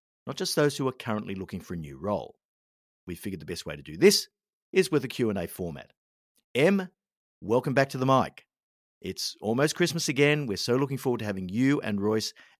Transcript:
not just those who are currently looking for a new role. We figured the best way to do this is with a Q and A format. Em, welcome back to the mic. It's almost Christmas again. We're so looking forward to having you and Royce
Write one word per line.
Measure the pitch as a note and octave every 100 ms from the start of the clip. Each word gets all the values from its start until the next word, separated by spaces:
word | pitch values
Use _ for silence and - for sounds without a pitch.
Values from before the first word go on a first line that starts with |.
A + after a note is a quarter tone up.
| _ _ -
not | C3+
just | F#3 -
those | D3 C#3+
who | C3+
are |
currently | B2+ - G#2+ G2+ G2
looking | F#2 F#2
for | - F2
a |
new | D2 C2
role. | F2+ G2 A1+ - _ _ _ _ _ _ -
We |
figured | F2 G#2 F#2+
the | D#2
best | F2 -
way | D2
to |
do | C#2+ D#2+
this | F3+ G3+ - _ _ _ _
is | - F#3
with | D3+
a | B2+
Q | - A#2
and | G2
A | F2
format. | - F2 D2 - _ _ _ _ _ _ A#2
Em, | D#3 G3 F3+ _ _ _ _ _
welcome | F2+ A#2 C#3+ C3+
back | C3+
to | C3
the | C3
mic. | C3 D#2 - - _ _ _ _ _
It's | F2+ F#2 - -
almost | G#2 A#2 D3+ -
Christmas | F3 D#3+ -
again. | C3 C#3+ D3+ C#3
We're | F#2+
so | - B2
looking | C#3 C3+
forward | C3+ A#2+
to | G#2+
having | F#2+ F#2
you | G2+ C3+ C#3
and | - G2+
Royce | G2+ A2 G#2+ - - _